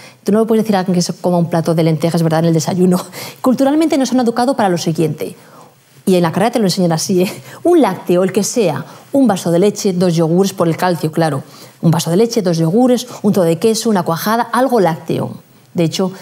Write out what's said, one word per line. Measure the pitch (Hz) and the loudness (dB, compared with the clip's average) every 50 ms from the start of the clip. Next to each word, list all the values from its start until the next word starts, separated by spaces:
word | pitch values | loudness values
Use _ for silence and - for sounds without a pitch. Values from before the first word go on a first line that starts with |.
| - - - _ - | -20 -20 -20 _ -2
tú | 196 | 0
no | 202 220 | 2 2
le | 226 | 2
puedes | 220 220 220 214 | 2 2 0 2
decir | 220 202 | 2 0
a | 185 | 0
alguien | 175 196 175 | 0 0 0
que | 175 | 0
se | 170 - | 0 -2
coma | 175 - - 180 180 175 | -6 -4 -2 0 0 2
un | 165 170 | 0 0
plato | 175 165 160 175 160 | -2 -2 0 0 0
de | 170 160 | 2 2
lentejas, | 165 160 156 170 165 170 170 165 | 2 0 0 0 0 0 0 0
¿verdad?, | 160 156 160 | 0 0 2
en | 165 | 2
el | 170 165 | 2 2
desayuno. | 160 - 190 196 175 180 185 170 175 - - - - | 0 0 -2 0 0 2 2 2 0 -4 -8 -14 -14
<laughs> | - - - - | -14 -16 -14 -4
Culturalmente | - 262 233 - 269 269 294 311 330 302 330 | 0 0 2 2 2 2 2 2 2 2 0
nos | 269 262 - | 0 0 0
han | 262 254 | 0 0
educado | 247 233 233 - 240 277 269 | 0 0 0 0 0 0 0
para | - 208 190 | 0 0 0
lo | 175 165 | 0 0
siguiente. | - 170 156 165 160 151 - - 95 - - - - - - - - - _ _ _ _ _ - - | -2 -2 -2 0 -2 -2 -2 -6 -8 -12 -12 -16 -20 -20 -20 -20 -20 -20 _ _ _ _ _ -6 0
Y | 196 185 | 2 2
en | 175 | 2
la | 175 160 | 2 0
carrera | 165 175 208 240 | 0 0 0 0
te | 240 247 | 0 0
lo | 208 | 0
enseñan | 175 - 190 180 170 | 0 0 0 0 0
así, | 160 160 - - 190 175 | 0 -2 -2 -2 0 0
¿eh? | 185 214 - - - - - - | 0 -2 -4 -12 -16 -20 -20 -4
Un | - 349 359 320 | 0 2 4 4
lácteo, | 240 190 180 - - - 180 180 190 | 4 2 0 -4 -2 0 0 2 2
el | 185 | 0
que | - 214 | 0 -2
sea, | 190 - - 247 202 160 139 135 - - - - - - | -2 -2 -2 0 0 0 -2 -4 -8 -12 -18 -20 -16 -4
un | - 277 262 214 | 0 2 2 2
vaso | 190 175 - 170 | 2 0 0 0
de | 170 170 | 2 2
leche, | 202 208 202 - - 196 | 2 2 0 0 -4 -2
dos | 180 175 190 175 160 | 0 2 0 2 2
yogures, | 170 165 156 170 185 196 196 | 2 2 2 2 2 2 0
por | - - 175 165 | 0 -2 -2 -2
el | 160 | 0
calcio, | - 180 180 170 160 165 156 | 0 0 -2 -2 -2 -4 -4
claro. | - 165 160 156 143 135 - - - - - - - - | -2 -2 -2 -2 -2 -6 -8 -12 -20 -20 -20 -20 -14 -2
Un | - 170 | 0 0
vaso | 156 165 - 165 | 2 2 0 0
de | 170 | 0
leche, | 202 233 233 - 233 | 0 0 0 0 -2
dos | 180 185 165 160 | 0 0 0 0
yogures, | 165 160 190 240 254 247 247 226 - - - - | 0 0 2 2 4 4 2 0 -2 -10 -14 -2
un | - 208 | -2 0
trozo | 175 202 170 | 2 2 2
de | 165 165 - | 2 0 0
queso, | 226 226 214 214 - 226 | 0 0 0 0 0 0
una | 208 180 | 0 0
cuajada, | 170 165 165 - - 208 226 240 | 0 -2 -4 -4 -2 -2 -2 -2
algo | 233 - - 240 262 254 240 226 | -2 -2 0 0 0 2 2 2
lácteo. | 180 160 165 - - - - - - 120 - - - _ _ _ _ _ | 2 2 0 -2 -6 -6 -4 -4 -4 -6 -10 -14 -20 _ _ _ _ _
De | - 180 165 | -2 -2 -2
hecho, | 156 - - 190 185 190 - | -2 0 -2 -4 -4 -6 -10